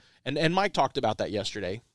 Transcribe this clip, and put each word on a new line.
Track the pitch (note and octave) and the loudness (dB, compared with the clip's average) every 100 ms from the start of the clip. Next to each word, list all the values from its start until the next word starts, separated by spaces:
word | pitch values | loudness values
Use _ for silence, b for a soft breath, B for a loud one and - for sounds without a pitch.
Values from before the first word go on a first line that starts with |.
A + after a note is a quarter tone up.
| b b | b b
And, | B2 D3 | -6 0
and | D#3+ F#3 | 2 2
Mike | G3+ | 0
talked | - F#3+ - | 2 0 2
about | A#2 G#2+ | -2 0
that | F#2 | -2
yesterday | G2+ G2 G#2+ F#2 G#2+ - | -2 -4 -6 -6 -6 -10